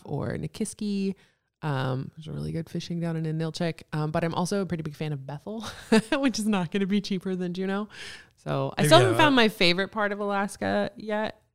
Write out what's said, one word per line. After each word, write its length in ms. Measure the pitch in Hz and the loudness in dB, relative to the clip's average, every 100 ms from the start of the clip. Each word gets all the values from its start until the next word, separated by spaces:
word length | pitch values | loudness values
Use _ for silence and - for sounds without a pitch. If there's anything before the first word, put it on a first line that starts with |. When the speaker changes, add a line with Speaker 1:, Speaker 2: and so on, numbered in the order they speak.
Speaker 1:
or 280 | - 143 - - | -4 -4 -4 -4
Nikiski. 760 | 156 - 214 - 208 202 196 190 _ _ _ _ | -6 -6 -6 -4 -4 -2 -2 -4 _ _ _ _
Um, 500 | 156 135 131 131 - - | -4 -2 -2 -4 -6 -12
there's 120 | 156 | -12
a 60 | |
really 180 | 147 151 | -8 -6
good 180 | 160 160 | -6 -6
fishing 300 | 170 - 170 | -8 -6 -4
down 160 | 170 165 | -2 -2
in 80 | |
Ninilchik. 600 | 160 156 160 156 170 160 - | -2 -2 -4 -2 -4 -4 -6
Um, 180 | 156 151 | -4 0
but 140 | 165 165 | 0 0
I'm 100 | 165 | 0
also 260 | 175 202 | -2 -2
a 40 | 180 | -2
pretty 180 | 170 | -4
big 120 | 156 147 | -6 -6
fan 180 | 156 | -6
of 120 | 143 135 | -6 -8
Bethel, 400 | 147 - 220 208 - - | -12 -10 -10 -10 -12 2
<laughs> 220 | 220 214 | 4 4
which 240 | 294 277 214 | 2 0 0
is 80 | 214 | 0
not 240 | 202 170 | 0 0
gonna 140 | 202 196 | 0 2
be 140 | 208 | 0
cheaper 340 | 196 190 190 185 | 0 -4 -2 -4
than 180 | 180 | -4
Juneau. 340 | 180 190 196 208 - - - - _ | -4 -2 -2 -4 -10 -16 -16 -20 _
So 300 | - 143 135 - | -4 -2 -2 2
I 40 | |
Speaker 2:
Maybe, 60 | 151 | 8
Speaker 1:
still 100 | 311 | 8
haven't 160 | - - | 8 6
Speaker 2:
uh, 20 | |
Speaker 1:
found 180 | 311 262 | 6 6
my 120 | 220 | 4
favorite 420 | - 175 175 190 | 6 4 4 0
part 180 | 220 208 | -2 -2
of 80 | 202 | -2
Alaska 720 | 202 202 202 - 196 202 202 - | -2 -2 -2 -2 0 0 0 -4
yet. 440 | 214 208 214 - _ | -6 -4 -4 -8 _